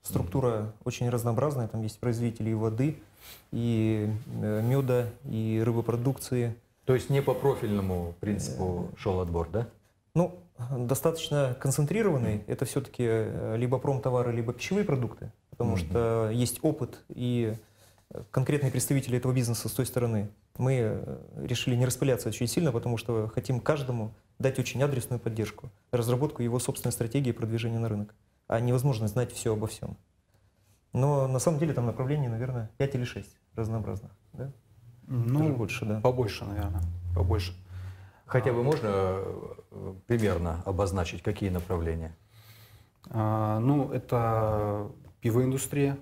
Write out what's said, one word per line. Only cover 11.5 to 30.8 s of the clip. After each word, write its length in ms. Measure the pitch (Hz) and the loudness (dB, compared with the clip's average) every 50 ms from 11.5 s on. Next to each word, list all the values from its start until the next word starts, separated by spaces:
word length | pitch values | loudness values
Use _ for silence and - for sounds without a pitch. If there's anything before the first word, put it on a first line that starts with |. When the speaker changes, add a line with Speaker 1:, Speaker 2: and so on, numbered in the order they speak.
| 123 - | 0 0
Speaker 1:
концентрированный. 760 | - 135 135 - 147 143 185 214 226 202 165 135 117 110 104 | 0 0 2 2 2 2 2 2 2 2 2 2 2 0 0
Speaker 2:
Мгм. 80 | 104 - | -2 -2
Speaker 1:
Это 180 | - 123 120 - | -4 -2 -2 -2
все-таки, 380 | 120 - 147 120 - - - 123 | -2 -2 -4 -4 -4 -4 -2 0
э, 520 | 117 113 113 110 107 104 - 113 110 110 117 | 2 2 2 0 -2 -4 -4 -4 -2 -2 0
либо 200 | 120 123 127 127 | 0 2 0 0
промтовары, 540 | - - 135 127 - 135 123 123 123 123 120 | 2 0 0 2 0 0 2 2 2 2 0
либо 200 | 117 117 117 120 | 0 0 -2 -4
пищевые 320 | - - - 185 202 208 | -4 -4 -2 0 0 2
продукты, 480 | 196 147 127 120 110 - - - - - _ _ _ | 2 2 0 0 -2 -4 -8 -12 -14 -14 _ _ _
потому 220 | - - 117 117 95 | -6 -2 0 0 2
Speaker 2:
Мгм. 60 | 95 | 0
Speaker 1:
что 520 | 87 80 95 120 117 117 113 113 113 110 110 | 0 0 0 2 2 4 4 2 2 2 2
есть 280 | 120 123 120 - - - | 2 2 0 0 0 0
опыт 420 | 156 151 156 135 120 - - - _ | 0 0 2 -4 -6 -6 -14 -18 _
и, 480 | - 123 127 123 123 120 117 110 110 110 - _ _ _ - - _ _ _ _ | -8 -4 -2 0 2 2 2 0 -2 -4 -8 _ _ _ -20 -20 _ _ _ _
э, 120 | - - - - | -14 -14 -14 -4
конкретные 400 | - - 131 - - 143 139 131 | 0 0 2 2 2 2 2 2
представители 480 | - 127 117 - 147 139 123 - 120 123 | 0 0 0 2 2 2 2 2 -2 0
этого 140 | 120 127 127 | 2 2 2
бизнеса 340 | 131 123 117 117 - - 117 | 2 2 0 0 -2 -2 -6
с 40 | - | -2
той 120 | - 127 | -2 -2
стороны. 420 | - - 127 120 117 113 107 98 101 - _ _ _ _ - | 0 0 0 0 2 2 0 -2 -2 -8 _ _ _ _ -2
Мы, 200 | 123 131 135 127 | 0 2 2 2
э, 380 | 117 107 104 98 - - 67 65 - - - - 69 - | 2 0 0 -2 -6 -8 -10 -10 -12 -14 -10 -8 -4 -4
решили 260 | 123 117 - - 123 | -2 -2 0 2 4
не 80 | 120 127 | 4 4
распыляться 440 | 127 123 - - 139 127 113 - 123 | 2 2 2 2 2 2 2 0 -4
очень 180 | 107 - 123 | -2 -2 -2
сильно, 240 | 117 - - 175 156 120 | 0 0 2 2 2 2
потому 240 | 117 - 123 120 | 0 0 0 -2
что 320 | 113 - - 120 113 107 110 - | -2 -2 -2 0 0 0 0 -2
хотим 260 | - - - 135 120 | -4 -2 0 -2 -2
каждому 540 | 113 - 156 151 139 123 123 120 107 104 - - _ _ _ _ | 2 2 2 2 2 -4 -4 -4 -4 -6 -10 -14 _ _ _ _
дать 200 | - 135 131 - | 0 0 2 2
очень 220 | 123 - - 120 135 | -2 -2 0 0 0
адресную 360 | 143 135 120 - - 123 117 | 2 0 -2 -4 -4 -6 -4
поддержку, 480 | - 117 113 110 110 101 - - - - - _ _ _ - | -4 -4 -2 -2 -4 -4 -4 -12 -16 -18 -18 _ _ _ -2
разработку 500 | 123 117 113 123 123 139 151 - - 120 | 0 2 2 2 2 2 -2 -2 -2 -2
его 160 | 120 117 127 | 0 0 0
собственной 320 | 120 - 135 - - 123 117 | 0 -2 -4 -2 -2 -2 0
стратегии 400 | - 123 117 113 139 143 123 113 | 0 -2 0 0 0 2 2 0
продвижения 480 | - 117 110 113 113 113 120 113 117 | 0 -2 -2 -2 0 -2 0 -2 0
на 80 | 117 113 | 0 0
рынок. 260 | 107 104 104 104 - _ _ _ _ _ _ _ | -2 -2 -4 -6 -10 _ _ _ _ _ _ _
А 120 | - 113 | 0 2
невозможно 480 | 120 123 123 127 123 143 135 110 110 107 | 2 2 2 4 2 2 2 2 0 0
знать 240 | 101 127 123 123 - | 2 0 0 0 -2
все 200 | - - 120 110 | -4 0 0 0
обо 120 | 107 107 | 0 -2
всем. 300 | 107 - - - - - - _ _ _ _ _ _ _ _ _ _ _ _ _ _ _ _ | -4 -6 -6 -10 -10 -10 -12 _ _ _ _ _ _ _ _ _ _ _ _ _ _ _ _